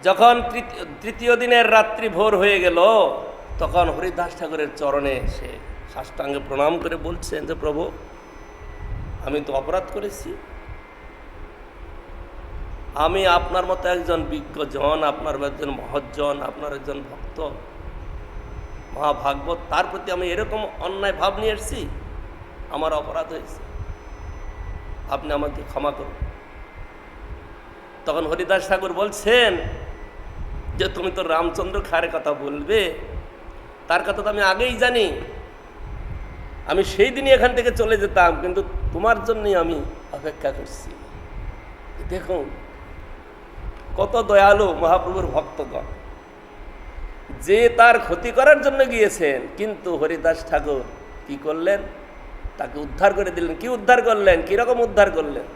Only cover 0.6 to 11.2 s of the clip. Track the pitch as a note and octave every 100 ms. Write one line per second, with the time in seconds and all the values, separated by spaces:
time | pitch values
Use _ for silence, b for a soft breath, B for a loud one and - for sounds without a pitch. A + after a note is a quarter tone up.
0.6 | A#3+ - F3 C#3 G#3 A3 A#3+ A#3+ B3 A#3+
1.6 | A3+ A3 G#3+ - A3+ F3 G#3+ G#3 G3 G3
2.6 | F3+ E3+ F#3+ A3+ F#3 - - - - -
3.6 | D#3 F3 E3+ C#3+ F#3 E3+ F3 - E3 D#3
4.6 | D3 C#3 D3 C#3 C#3 C3 B2 - B2+ B2
5.6 | - - - B2+ C3 - C#3 C#3+ C#3 C#3
6.6 | D3 E3 E3 E3 C#3 E3+ - D#3+ D3+ D#3+
7.6 | D3+ D3 F3 - - - - - - -
8.6 | - - - - - - - D3 D3 C3+
9.6 | C3+ F3+ F#3 - G3+ - - F#4+ - -
10.6 | - - - - - -